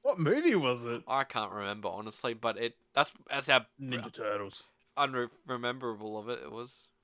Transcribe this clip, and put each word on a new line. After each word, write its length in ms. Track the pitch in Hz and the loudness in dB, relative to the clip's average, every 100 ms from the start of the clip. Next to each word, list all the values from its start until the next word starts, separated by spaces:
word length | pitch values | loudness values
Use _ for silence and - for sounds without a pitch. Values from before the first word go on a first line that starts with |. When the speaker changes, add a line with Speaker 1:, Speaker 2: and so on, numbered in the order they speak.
Speaker 1:
What 160 | 262 285 | 2 2
movie 360 | 151 262 339 208 | 4 4 6 4
was 280 | 131 123 | 4 0
it? 180 | 120 117 - | -2 -6 0
Speaker 2:
I 160 | 135 | 0
can't 280 | 135 120 104 | 0 -2 -2
remember, 360 | 101 101 104 101 | -4 -4 -4 -4
honestly, 440 | 92 107 - 127 | -6 -8 -4 -4
but 240 | 113 117 110 | 0 -2 0
it, 180 | 117 - _ | -4 -6 _
that's, 180 | - 147 - - | 2 2 -2 -6
that's 180 | 139 135 | -4 6
how 180 | 131 113 - | 4 4 -12
Speaker 1:
Ninja 300 | 135 123 113 | -6 -6 -6
Turtles. 500 | - 104 104 98 - - _ _ - | -6 -4 -2 -6 -12 -20 _ _ 0
Speaker 2:
unre-, 320 | 139 127 120 _ - | 0 0 -4 _ -8
rememberable 720 | 127 123 127 123 104 107 107 | -2 -2 -2 -6 -6 -6 -6
of 100 | 107 | -6
it, 100 | 120 | -6
it 80 | 73 | -8
was. 380 | 110 123 - - _ | -12 -12 -16 -20 _